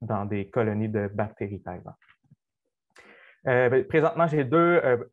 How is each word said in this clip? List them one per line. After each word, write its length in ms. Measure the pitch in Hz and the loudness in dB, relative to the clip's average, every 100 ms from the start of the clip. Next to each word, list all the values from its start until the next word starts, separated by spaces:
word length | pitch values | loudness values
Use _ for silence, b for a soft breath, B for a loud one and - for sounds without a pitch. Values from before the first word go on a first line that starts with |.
dans 240 | 110 101 101 | -6 -4 -4
des 240 | 104 98 | -6 -4
colonies 400 | 127 107 104 110 | -2 0 -2 -2
de 180 | 107 101 | -4 -4
bactéries, 520 | 101 104 - 101 98 | -4 -6 -8 -10 -10
par 160 | 92 90 | -12 -14
exemple. 220 | 80 - _ _ _ _ _ _ _ _ _ B B B B B 135 | -16 -20 _ _ _ _ _ _ _ _ _ B B B B B 0
Euh, 220 | 123 123 | 2 4
ben, 180 | 131 131 | 2 2
présentement, 400 | 160 156 156 170 | 2 2 2 0
j'ai 160 | 151 | 0
deux, 380 | 123 165 170 170 | 2 2 4 4
euh, 140 | 131 120 123 | 2 0 -2